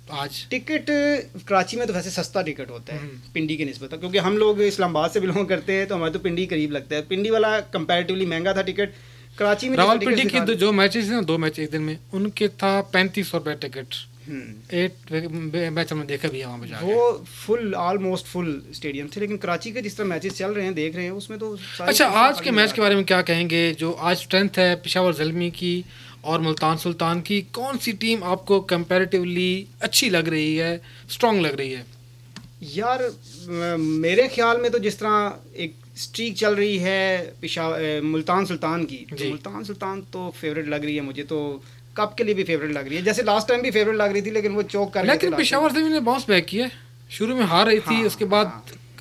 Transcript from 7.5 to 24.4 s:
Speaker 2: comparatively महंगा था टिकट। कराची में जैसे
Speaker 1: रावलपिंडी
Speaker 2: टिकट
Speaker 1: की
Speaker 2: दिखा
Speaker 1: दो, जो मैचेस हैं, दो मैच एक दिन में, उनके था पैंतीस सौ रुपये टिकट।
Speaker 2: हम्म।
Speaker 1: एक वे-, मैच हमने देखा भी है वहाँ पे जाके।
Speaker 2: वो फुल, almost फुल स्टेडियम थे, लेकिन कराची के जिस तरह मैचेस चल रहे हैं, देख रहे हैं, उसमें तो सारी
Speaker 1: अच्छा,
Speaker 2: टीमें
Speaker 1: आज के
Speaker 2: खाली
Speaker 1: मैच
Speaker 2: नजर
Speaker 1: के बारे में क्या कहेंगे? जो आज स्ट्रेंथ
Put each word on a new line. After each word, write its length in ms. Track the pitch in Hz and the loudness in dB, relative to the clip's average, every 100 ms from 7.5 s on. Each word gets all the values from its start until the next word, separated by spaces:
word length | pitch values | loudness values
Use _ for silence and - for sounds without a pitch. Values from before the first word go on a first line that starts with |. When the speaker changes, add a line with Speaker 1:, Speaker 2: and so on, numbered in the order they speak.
| 214 202 | 2 -2
Speaker 2:
comparatively 560 | 185 160 175 175 185 185 | -4 0 0 2 -2 -2
महंगा 280 | 165 180 | 0 0
था 80 | 190 | 0
टिकट। 280 | 185 185 202 - - - - - | -2 -2 -2 -4 -20 -20 -20 -2
कराची 300 | 208 208 262 | 2 2 2
में 80 | 262 | 4
जैसे 100 | 196 | 6
Speaker 1:
रावलपिंडी 300 | 233 208 226 | 6 4 2
Speaker 2:
टिकट 120 | 220 | 2
Speaker 1:
की 40 | |
Speaker 2:
दिखा 120 | 254 | 2
Speaker 1:
दो, 100 | 202 | 2
जो 180 | 214 202 | 2 4
मैचेस 320 | 202 196 233 | 6 4 4
हैं, 200 | 202 240 | 0 0
दो 140 | 160 165 | 0 0
मैच 200 | 156 156 | 0 -2
एक 120 | 151 | -4
दिन 120 | 156 | -2
में, 160 | 156 156 - | -4 -6 -6
उनके 340 | 190 208 - 208 | -4 -2 0 -2
था 320 | - 196 196 | 0 0 2
पैंतीस 500 | 196 185 190 202 175 | 0 0 0 0 -2
सौ 80 | 165 | -2
रुपये 160 | 151 | -4
टिकट। 320 | 147 139 131 123 - - - 139 | -6 -8 -10 -10 -12 -14 -18 -12
Speaker 2:
हम्म। 480 | 139 117 107 - 175 | -12 -12 -16 -6 -2
Speaker 1:
एक 180 | 185 180 - 160 165 165 160 | -2 -4 -6 -6 -4 -6 -4
वे-, 180 | 165 165 | -4 -2
मैच 220 | 160 160 | -2 -2
हमने 140 | 156 143 | -4 -4
देखा 220 | 139 156 | -4 -4
भी 100 | 131 | -4
है 80 | 127 | -8
वहाँ 120 | 120 | -10
पे 100 | 120 | -10
जाके। 180 | 110 180 | -6 0
Speaker 2:
वो 380 | 226 240 208 - - - | 2 4 2 -6 -14 -2
फुल, 280 | 233 214 185 | -2 0 -2
almost 460 | 175 196 190 180 | 0 0 -2 -4
फुल 380 | - 180 170 139 120 | -6 -6 -4 -6 -10
स्टेडियम 320 | - 151 139 143 | -10 -8 -8 -8
थे, 140 | 202 | -6
लेकिन 160 | 208 208 | -6 -4
कराची 360 | 175 170 226 | -4 -4 -4
के 100 | 226 | -8
जिस 140 | 208 - | -8 -6
तरह 100 | 202 | -4
मैचेस 260 | 165 185 | -2 -4
चल 180 | 185 190 | -4 -4
रहे 140 | 208 | -2
हैं, 100 | 190 | -2
देख 220 | 170 156 170 | -2 -4 -4
रहे 80 | |
हैं, 80 | 180 | -6
उसमें 260 | 196 202 214 | -8 -10 -10
तो 180 | 220 208 | -8 -8
सारी 320 | - - 175 | -12 -4 0
Speaker 1:
अच्छा, 160 | - | 4
Speaker 2:
टीमें 140 | 262 202 | 6 8
Speaker 1:
आज 160 | 254 | 6
के 100 | 285 | 4
Speaker 2:
खाली 120 | 285 214 | 2 4
Speaker 1:
मैच 100 | 214 | 4
Speaker 2:
नजर 100 | 226 | 4
Speaker 1:
के 60 | |
बारे 120 | 208 | 4
में 100 | 196 | 4
क्या 180 | 185 185 | 4 4
कहेंगे? 500 | 175 165 170 165 170 | 4 0 2 2 2
जो 200 | 156 160 | 2 -2
आज 240 | 165 165 180 | 0 0 0
स्ट्रेंथ 340 | - 190 | 2 2